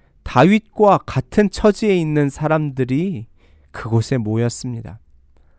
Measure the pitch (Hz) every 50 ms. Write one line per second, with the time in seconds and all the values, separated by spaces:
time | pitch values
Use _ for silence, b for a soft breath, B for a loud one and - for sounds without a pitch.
0 | _ _ _ _ - - - 123 135 180 208 220 - _ _ - 214 202 185 147
1 | - - - 131 - _ - - 208 196 - - - 214 202 - 226 214 196 180
2 | 165 156 151 151 147 143 135 - 156 151 156 160 151 147 131 131 131 123 127 143
3 | 175 202 180 107 110 - _ _ _ _ _ _ _ _ - - - 110 113 117
4 | 113 - 139 127 110 104 110 113 120 120 - - - 127 120 117 113 - 98 -
5 | _ _ _ _ _ _ _ _ _ _ _